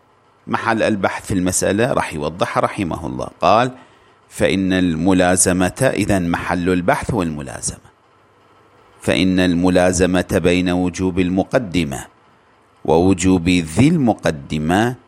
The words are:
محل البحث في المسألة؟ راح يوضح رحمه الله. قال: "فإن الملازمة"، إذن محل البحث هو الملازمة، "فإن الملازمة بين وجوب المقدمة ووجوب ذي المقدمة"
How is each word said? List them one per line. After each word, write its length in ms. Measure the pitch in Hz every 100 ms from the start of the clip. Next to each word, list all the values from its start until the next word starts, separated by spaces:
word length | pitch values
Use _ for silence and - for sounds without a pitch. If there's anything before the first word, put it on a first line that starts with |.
| _ _ _ _ -
محل 360 | - 113 113
البحث 420 | 87 104 98 - -
في 80 |
المسألة؟ 600 | 98 90 90 90 98 123
راح 200 | - -
يوضح 440 | 80 73 85 113 127
رحمه 500 | 123 - 90 78 80
الله. 200 | 64 60 -
قال: 300 | 85 107 127 127 - _ _ _ _
"فإن 440 | - 82 92 95
الملازمة"، 1200 | 92 90 80 87 92 90 92 98 90 90 - 131
إذن 360 | - 101 98 85
محل 400 | 85 - 87 87
البحث 420 | 92 90 143 -
هو 120 | 127
الملازمة، 720 | 85 73 67 57 - - - _ _ _ _ _ _ _ _ _ _ _
"فإن 380 | - 64 92 92
الملازمة 1000 | 92 85 90 90 90 87 90 90 90 98
بين 260 | 82 90 90
وجوب 500 | 90 90 85 92 90
المقدمة 840 | 87 92 92 139 110 85 76 65 - _ _ _ _ _ _ _ -
ووجوب 640 | 78 92 95 92 92 85
ذي 380 | 90 80 80 139
المقدمة" 1080 | 175 123 104 85 76 69 76 78 92 117 127